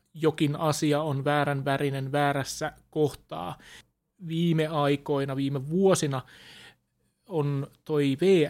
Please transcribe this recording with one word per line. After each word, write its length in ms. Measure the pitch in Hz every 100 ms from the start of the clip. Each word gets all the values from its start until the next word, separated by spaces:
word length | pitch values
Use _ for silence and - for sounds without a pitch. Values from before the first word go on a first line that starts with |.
| _
jokin 420 | 160 156 156 151 147
asia 460 | 160 147 151 147
on 240 | 156 139 139
väärän 400 | 147 143 139 139
värinen 460 | 135 143 139 135
väärässä 600 | 147 143 139 131 - 156 - _
kohtaa. 680 | 156 147 - _ 156 - - - - - _ _ _ 175
Viime 400 | 165 170 160 156
aikoina, 680 | 160 143 143 - 143 139 135
viime 340 | 139 139 139
vuosina 520 | 170 196 180 151 135 - - - - - _ _ _ _ _ -
on 380 | 175 143 139 139 - -
toi 320 | 151 143 135
V 260 | 185 185 147